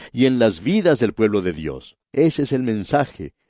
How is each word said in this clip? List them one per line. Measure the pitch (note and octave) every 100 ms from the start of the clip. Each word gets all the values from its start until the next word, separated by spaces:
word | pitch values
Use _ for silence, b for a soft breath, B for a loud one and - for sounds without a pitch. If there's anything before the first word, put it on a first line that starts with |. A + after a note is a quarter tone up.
| B
y | A#2+ C3
en | B2+
las | A2+ E2
vidas | A2 G#3 F3 C3+
del | A2+
pueblo | - A2 G#2
de | F#2
Dios. | D#2 D#2 C2 - _ _
Ese | - D#3+ D3+
es | C#3
el | C3+
mensaje, | B2 G#2+ F#2 C#3+ C#3+ - F#2+ - _